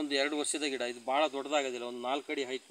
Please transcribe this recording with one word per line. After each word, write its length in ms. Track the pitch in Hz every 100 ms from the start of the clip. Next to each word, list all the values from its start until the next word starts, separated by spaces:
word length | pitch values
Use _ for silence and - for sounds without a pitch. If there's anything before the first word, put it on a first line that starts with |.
ಒಂದು 120 | 151 139
ಎರಡು 140 | 143 151
ವರ್ಷದ 260 | 143 156 147
ಗಿಡ, 100 | 131 120
ಇದು 80 | 120 117
ಭಾಳ 120 | 135 156
ದೊಡ್ಡದಾಗೋದಿಲ್ಲ, 520 | 139 139 151 135 120 120
ಒಂದು 120 | 123 123
ನಾಲ್ಕು 260 | 143 143
ಅಡಿ 100 | 147 127
height 180 | 131 -